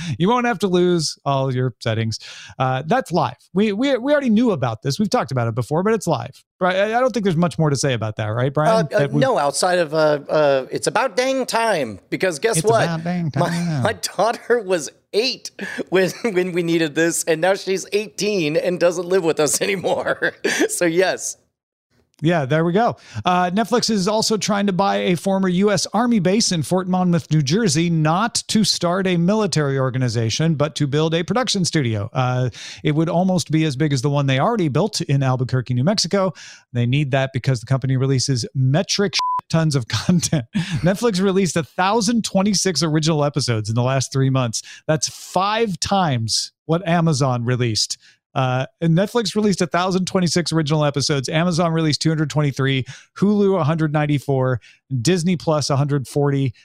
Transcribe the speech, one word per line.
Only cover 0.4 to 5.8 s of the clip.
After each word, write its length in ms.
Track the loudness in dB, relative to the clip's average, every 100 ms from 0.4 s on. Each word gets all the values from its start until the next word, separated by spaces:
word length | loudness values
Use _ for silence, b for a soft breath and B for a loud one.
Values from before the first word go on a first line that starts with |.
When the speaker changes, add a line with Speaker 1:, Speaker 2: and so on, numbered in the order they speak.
| 0
Speaker 1:
have 140 | 0
to 80 | 0
lose 500 | 2 2 2 -2 -6 -2
all 280 | -2 0
your 200 | -2 -2 -4
settings. 380 | -4 -2 -2 -6 B B B B
Uh, 240 | -2 -2 -2
that's 260 | -2 0
live. 240 | -2 -2 -4 _
We, 200 | 0 0
we, 240 | 0 0 0
we 160 | 2
already 160 | 0 2
knew 220 | 2 2
about 320 | 0 -2 -4
this. 160 | -4 -2
We've 100 | 0
talked 220 | 0 -2
about 160 | -2 -2
it 60 | -2
before, 280 | -2 -2